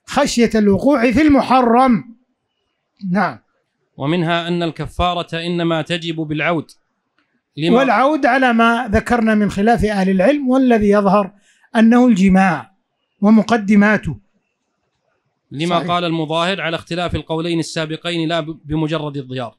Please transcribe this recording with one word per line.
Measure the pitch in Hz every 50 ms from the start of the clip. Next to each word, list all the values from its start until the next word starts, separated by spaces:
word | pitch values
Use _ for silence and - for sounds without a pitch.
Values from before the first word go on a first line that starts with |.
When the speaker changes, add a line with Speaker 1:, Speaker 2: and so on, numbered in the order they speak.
| _
Speaker 1:
خشية | - - 262 294 277 - 240 233 220 220
الوقوع | 220 208 202 196 185 - 269 294 247 226 262
في | 214 269
المحرم. | 320 302 277 262 - - 240 262 254 233 226 247 262 254 233 170 - - - _ _ _ _ _ _ _ _ _ _ _ _ _ _ _ _ _ 202 185
نعم. | 175 208 185 160 123 107 _ _ _ _ _ _ _ _ _ _ _
Speaker 2:
ومنها | - 131 143 170 180 160 165 175 170 165 170
أن | 175 170
الكفارة | 170 165 143 - 151 - - - 175 180 175 175 165 - 165 165 165
إنما | 175 175 175 170 165 165 160
تجب | 151 - 170 170 165 170 160
بالعود، | 160 160 151 151 151 147 165 175 156 - - - _ _ _ _ _ _ _ _ _ _ _ _ _ _ _ _
لما | 143 151 170 226
Speaker 1:
والعود | 247 269 262 208 214 254 285 311 294 269
على | 240 240 269 262 247
ما | 233 226 233 226 233 233 254 220
ذكرنا | 196 220 214 - 247 233 220 220 220
من | 214 208 185
خلاف | - 202 202 226 233 165 185
أهل | 214 208 196 185 190
العلم، | 190 185 180 240 294 294 277 247
والذي | 254 269 262 247 233 220 208 202
يظهر | 202 208 202 196 185 208 202 185 - _ _ _ _ _ _ _ -
أنه | 233 220 226 240 240 247
الجماع | 254 226 180 190 196 185 190 190 190 160 135 113 - _ _ _ _ _ _ _ _ _ _
ومقدماته. | 196 208 220 220 - - 233 233 202 190 214 202 202 214 214 190 - 165 131 - _ _ _ _ _ _ _ _ _ _ _ _ _ _ _ _ _ _ _ _ _ _ _ _ _ _
Speaker 2:
لما | 131 135 160 175 175 170
Speaker 1:
صحيح. | 156 175
Speaker 2:
قال | 175 175 175
المظاهر | 170 165 165 156 147 160 165 170 180 196 175
على | 151 160 170
اختلاف | - - - 170 175 175 160 165
القولين | 160 147 - 160 160 165 175 170 165
السابقين | 151 - - 165 160 156 156 156 - 170 175 165 160 156
لا | 170 165
ب-، | 156 156 160 - _
بمجرد | 139 151 160 160 147 165 156 147 151 139
الظهار. | 143 131 127 131 131 120 110 -